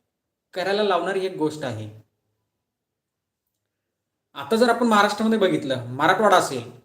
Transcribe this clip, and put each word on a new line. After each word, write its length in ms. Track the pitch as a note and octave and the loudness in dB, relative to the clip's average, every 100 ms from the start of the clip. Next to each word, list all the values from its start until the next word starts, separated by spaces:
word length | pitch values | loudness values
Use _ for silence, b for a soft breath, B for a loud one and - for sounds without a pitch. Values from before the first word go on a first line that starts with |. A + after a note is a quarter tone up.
| _ _ _ _ _ | _ _ _ _ _
करायला 300 | F#3 F3+ G3+ | -6 -2 -2
लावणारी 420 | G#3 F3 F3 F#3+ F#3 | 0 0 -2 -4 -6
एक 100 | D#3+ | -4
गोष्ट 260 | D3+ D3+ | -6 -4
आहे. 260 | C3 G#2+ G#2+ G#2+ _ _ _ _ _ _ _ _ _ _ _ _ _ _ _ _ _ _ _ _ _ _ _ C#3 | -8 -10 -12 -16 _ _ _ _ _ _ _ _ _ _ _ _ _ _ _ _ _ _ _ _ _ _ _ -14
आता 200 | C3+ A3 | -4 2
जर 140 | A#3+ | 2
आपण 180 | A#3 A#3+ | 2 2
महाराष्ट्रामध्ये 520 | G#3 G3+ - A3 A3 | 4 2 0 0 2
बघितलं, 460 | F3 D3+ C3+ B2 A#2 | 2 0 -4 -6 -6
मराठवाडा 520 | C3 D#3+ G3 G#3 F3+ | 0 2 2 4 4
असेल, 340 | - C3 A2+ - | 2 -6 -10 -18